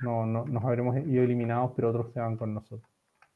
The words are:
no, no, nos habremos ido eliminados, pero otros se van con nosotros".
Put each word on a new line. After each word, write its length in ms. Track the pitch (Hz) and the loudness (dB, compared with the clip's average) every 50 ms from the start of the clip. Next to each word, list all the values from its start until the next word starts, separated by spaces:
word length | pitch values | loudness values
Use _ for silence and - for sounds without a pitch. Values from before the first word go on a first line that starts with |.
no, 240 | 127 123 117 113 110 | -4 -2 0 0 0
no, 180 | 113 110 117 123 | 0 0 -2 -2
nos 180 | 147 127 117 104 | -2 -2 0 0
habremos 320 | 131 120 120 120 123 120 | 2 2 2 2 0 0
ido 260 | 135 151 160 131 127 123 | 0 0 2 4 4 4
eliminados, 500 | 123 123 120 117 117 117 120 127 123 - | 4 4 2 0 0 0 0 0 0 0
pero 140 | - 120 117 | 0 0 2
otros 200 | 113 117 113 113 - | 2 0 -2 -4 -4
se 80 | 123 | -4
van 160 | 117 113 110 110 | -2 -2 -2 -2
con 160 | 117 110 107 | -4 -4 -4
nosotros". 340 | 107 - - - 113 - _ _ _ _ _ _ _ _ - _ | -6 -8 -10 -14 -18 -18 _ _ _ _ _ _ _ _ -20 _